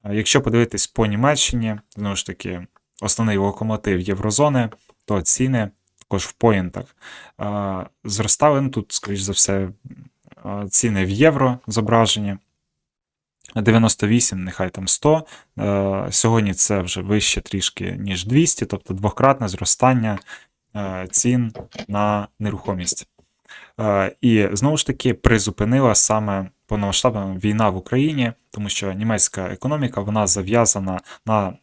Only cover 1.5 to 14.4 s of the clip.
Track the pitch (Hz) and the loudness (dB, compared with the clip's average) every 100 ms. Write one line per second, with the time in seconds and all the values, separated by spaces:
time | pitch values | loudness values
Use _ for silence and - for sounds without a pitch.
1.5 | 123 110 104 _ - 101 98 - 95 92 | -2 -4 -6 _ -8 -6 -6 -8 -10 -10
2.5 | 90 92 _ _ - 104 - 110 101 98 | -10 -12 _ _ -6 -2 0 2 2 0
3.5 | - 110 110 - 92 92 98 104 101 147 | -2 -4 -4 -2 -2 -2 -4 0 2 2
4.5 | 135 113 - _ _ - - - - 131 | 2 -2 -8 _ _ -4 -2 2 2 2
5.5 | 123 104 _ _ _ - 98 - - 113 | 0 -2 _ _ _ -6 -6 -6 2 2
6.5 | 101 90 92 - _ - - - - 104 | 4 -2 -8 -14 _ -20 -20 -20 -10 -6
7.5 | 104 98 95 - _ 104 98 110 - 147 | -4 -4 -6 -10 _ -8 -4 0 2 2
8.5 | 139 135 113 98 - - 101 98 98 - | 2 -2 -4 -4 -6 -4 -6 -2 0 0
9.5 | 98 95 101 - - - _ _ - 101 | 0 -4 -10 -20 -20 -20 _ _ -16 -10
10.5 | 101 101 - 120 101 92 98 156 143 - | -8 2 2 2 0 0 4 2 4 0
11.5 | 123 - 107 110 117 110 107 101 98 _ | -2 -4 -2 2 4 4 0 -4 -6 _
12.5 | _ _ _ _ _ _ _ _ _ - | _ _ _ _ _ _ _ _ _ -10
13.5 | 110 107 113 113 - 104 120 - 95 | 0 4 4 4 2 2 2 2 0